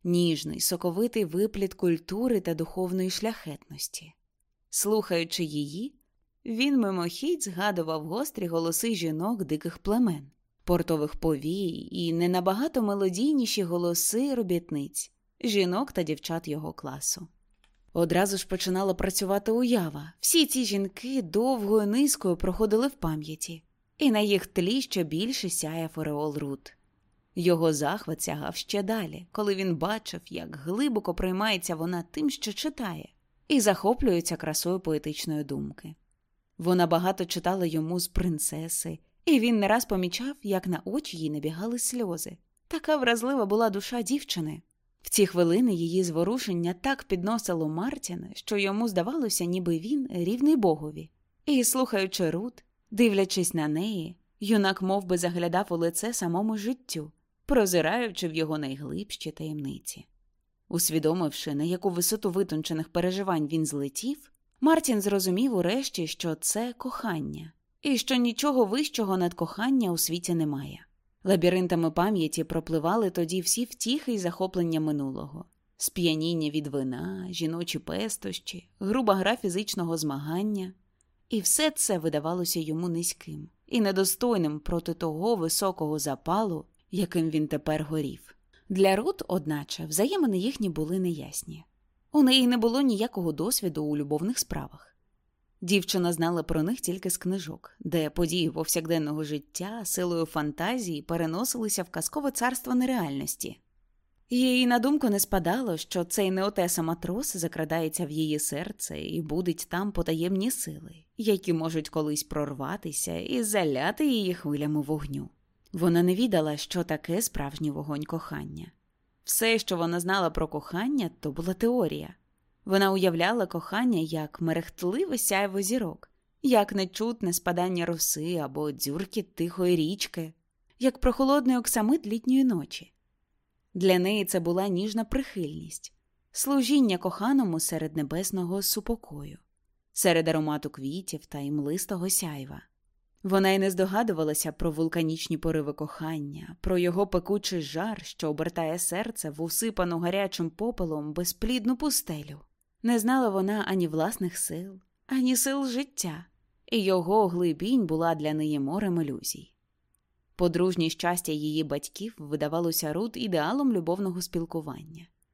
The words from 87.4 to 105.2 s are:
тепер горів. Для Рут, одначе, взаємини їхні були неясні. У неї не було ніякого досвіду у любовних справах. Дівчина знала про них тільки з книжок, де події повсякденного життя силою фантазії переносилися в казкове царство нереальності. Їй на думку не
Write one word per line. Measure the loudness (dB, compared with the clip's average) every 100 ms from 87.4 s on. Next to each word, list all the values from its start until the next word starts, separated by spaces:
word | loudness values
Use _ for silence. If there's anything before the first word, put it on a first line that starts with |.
| 0
тепер | -2 0 -2
горів. | 0 -2 -4 -8 -16 -20 _ _ _
Для | 4 6 6
Рут, | 2 -2 -2
одначе, | -2 0 -4 -6 -8 -4
взаємини | 0 2 4 2 2
їхні | 0 0 -2
були | -2 -2 0
неясні. | 0 -2 -6 -10 -10 -14 -16 _ _ _ _
У | 6
неї | 8 8 6
не | 4
було | 4 4
ніякого | 2 2 0 0 -2
досвіду | 0 0 0 -2 -2
у | -2 -2
любовних | 0 0 0 -2
справах. | -4 -6 -8 -14 -20 _ _ _ _ _ _ _
Дівчина | 0 2 2 0 0
знала | 0 0 0
про | 0 0
них | 0 -2
тільки | -4 -4 -4
з | -4
книжок, | -2 -4 -6 -12 -18 _
де | -2 0 0
події | 0 0 2 0
повсякденного | -2 -2 -2 0 0 0 -4
життя | -4 -6 -8 -10 -8 -6
силою | -4 -2 0 0 -2
фантазії | -2 -4 -2 -2 -2 -4 -6
переносилися | -4 -2 0 0 -2 -2 -2 -2
в | -4
казкове | -4 -4 -2 -2
царство | 0 -2 -2 0
нереальності. | 2 2 0 0 -2 -6 -6 -8 -10 _ _ _ _ _ _ _
Їй | 2 4 4 4
на | 4
думку | 4 2 2
не | 2